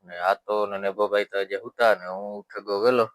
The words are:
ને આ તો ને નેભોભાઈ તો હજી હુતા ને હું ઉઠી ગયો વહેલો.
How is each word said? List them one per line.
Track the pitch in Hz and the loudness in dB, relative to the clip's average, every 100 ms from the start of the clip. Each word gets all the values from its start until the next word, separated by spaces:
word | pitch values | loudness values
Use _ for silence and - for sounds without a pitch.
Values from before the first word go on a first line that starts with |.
| 90 | -14
ને | 87 | -2
આ | 90 | 0
તો | 101 - 107 104 | 0 0 -2 -2
ને | 98 | -2
નેભોભાઈ | 98 95 104 101 | -4 0 0 2
તો | 101 98 | 0 -4
હજી | 98 98 | -4 -6
હુતા | 117 - 117 | -8 2 4
ને | 95 90 | 4 -2
હું | 95 101 104 | -10 -10 -12
ઉઠી | - 104 | -12 -14
ગયો | 98 101 | -4 2
વહેલો. | 117 123 113 | 4 4 0